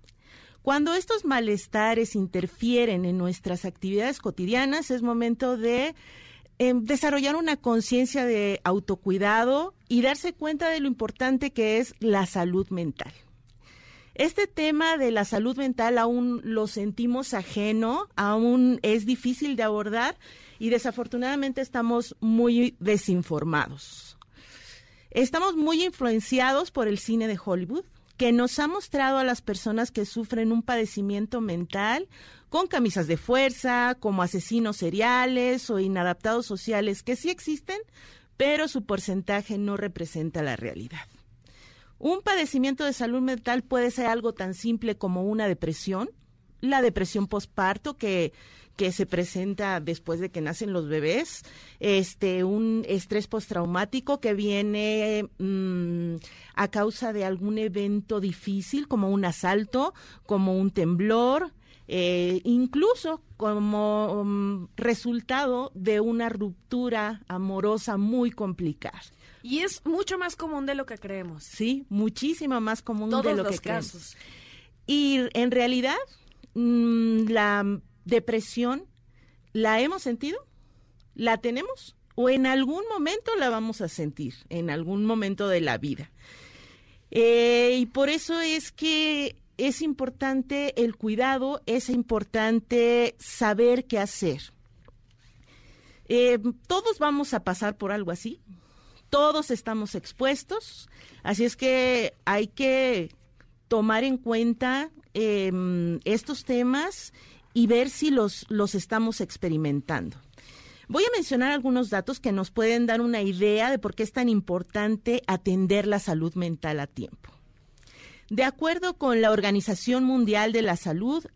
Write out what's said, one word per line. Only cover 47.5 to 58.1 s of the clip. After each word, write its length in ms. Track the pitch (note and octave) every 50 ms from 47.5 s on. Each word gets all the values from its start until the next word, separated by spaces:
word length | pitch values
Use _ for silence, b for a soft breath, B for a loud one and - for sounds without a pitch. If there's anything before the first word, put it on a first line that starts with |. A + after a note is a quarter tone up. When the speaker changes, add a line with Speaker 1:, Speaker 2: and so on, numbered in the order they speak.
| - - F#3+ F#3+ G3 G3 - D4+ C#4
Speaker 1:
que, 360 | - - D4+ F#3+ F3+ E3 D3 B B B B B B B B B
que 140 | - G3 F#3
se 160 | F3 - F#3+
presenta 720 | - F#3 E3+ F3+ F3 - A3 A3+ G3+ G3 G#3 G#3 G3 F#3 E3+
después 400 | D3+ E3 E3 - - E3+ E3 E3+
de 120 | F#3 F3+
que 80 | - E3+
nacen 320 | D#3 D#3+ E3+ - A3 G#3
los 160 | F#3 F3 D#3 D3
bebés, 560 | D#3 D#3 D3 D#3 F#3+ C4 E4+ - - - - B B B B B B B
este, 640 | - G3+ G3 F#3+ F#3 F3+ - - G3+ F#3+ F#3 F#3
un 420 | F#3 F#3 G#3 G#3+ A3+ A3+ A3 A3+ - -
estrés 400 | G3 F#3 F3+ - G#3 G#3+ G#3 -
postraumático 920 | - A3 - - - F3 E3+ F3 F3 F3+ G#3 G#3 - C4 - C#4 C#4+ C#4+
que 140 | - A3 G#3
viene, 920 | G3+ G#3 G#3 G3+ G3+ G#3 G#3 G#3 G#3 G#3+ G#3+ G#3+ A3 G#3+ A3 G#3+ G#3 G3+ - - -
mm, 800 | F#3 F#3+ G3 F#3+ F#3+ F#3 F3+ F3+ F3 E3+ E3+ E3+ E3+ E3+ E3 D#3+ B B B B B B B
a 120 | - G3+ G3
causa 440 | - G#3+ G#3 A3 A3 - B3+ A3+
de 120 | G#3 G#3 F#3+
algún 340 | F#3 F#3+ F3+ G3 G#3 G#3+ G#3+
evento 600 | G#3+ A3 F3+ G3+ G3+ G3+ G#3 G#3 G3+ -